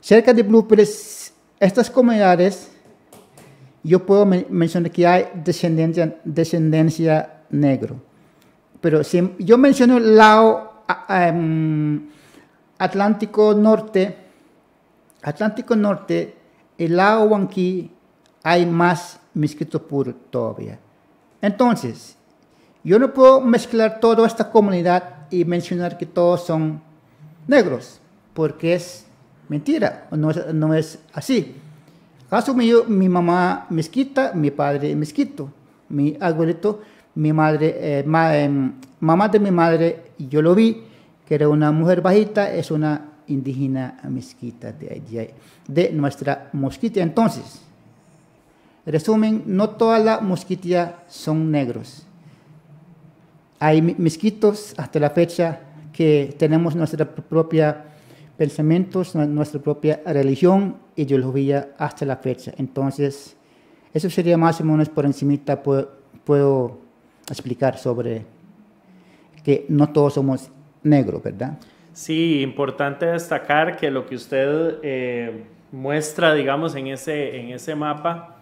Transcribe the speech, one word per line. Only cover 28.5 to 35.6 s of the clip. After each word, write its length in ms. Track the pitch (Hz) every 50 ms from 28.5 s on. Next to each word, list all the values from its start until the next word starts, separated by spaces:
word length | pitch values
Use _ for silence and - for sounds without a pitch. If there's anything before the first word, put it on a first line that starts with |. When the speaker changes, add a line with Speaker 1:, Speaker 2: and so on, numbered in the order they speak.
| 139 - - 165 175
Speaker 1:
es 320 | 180 170 - - - - _ _ _ _ _ _ _ _ -
mentira, 600 | 147 147 143 - 302 320 214 - - - - -
no 220 | - 156 151 156
es, 200 | 156 175 - 147
no 220 | 160 156 156 156 160
es 240 | 160 156 160 - - _ _
así. 420 | _ 151 - - 262 226 - - - - - - - - _ _ _ _ _ _ _ _ - _
Caso 240 | - 226 233 -
mío, 320 | 269 254 240 226 233 233 226 -
mi 200 | 214 190 190 185
mamá 580 | 180 180 175 170 170 180 175 180 185 - - -
mezquita, 640 | 180 160 156 - - 247 269 269 - 277 269 254 -
mi 160 | 175 151 143
padre 460 | 143 - 143 143 143 143 143 147 151
mezquito, 560 | 151 151 151 - - 285 - - - 143 139 - _